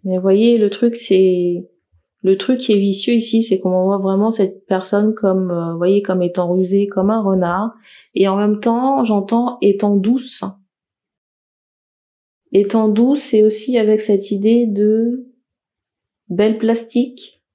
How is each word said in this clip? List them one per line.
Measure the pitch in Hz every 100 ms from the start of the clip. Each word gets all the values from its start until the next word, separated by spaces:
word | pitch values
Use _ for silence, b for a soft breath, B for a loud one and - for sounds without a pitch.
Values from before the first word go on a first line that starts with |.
| 190
Mais | 185
vous |
voyez, | 190 196 233 233
le | 208
truc, | - 240 233
c'est, | - 190 190 180 175 175 - _ _ _ _ _
le | 185 190
truc | - 254
qui | 254
est | 202
vicieux | 196 196 -
ici, | 240 226 226
c'est | 226 190
qu'on | 185 185
voit | 185 196
vraiment | 190 190 214
cette | 226 196 - _
personne | 190 190 202 214
comme, | 220 196 190 185
euh, | 175 170
vous | 165
voyez, | 175 202
comme | 202 185
étant | 175 175 175
rusée, | 185 180 196 202
comme | 202 190
un | 226
renard. | 202 190 175 180 220 b b b b -
Et | 196
en | 196
même | 208 214
temps, | 233 233 262 269
j'entends | 233 208 196 233 240 247
étant | 208 202 208 202
douce. | 196 254 - - 190 - _ _ _ _ _ _ _ _ _ _ _ _ _ _ _ _ _ _ _
Étant | 196 202 226 220
douce, | 208 247 285
c'est | - 220
aussi | 214 214 - 247
avec | 214 214
cette | 214 202 196
idée | 202 208 233 233
de | 202 208 220 233 254 247 _ _ _ _ _ _ _ _ _ _
belle | 175 214 220
plastique. | 226 226 - 240 247 - - _ _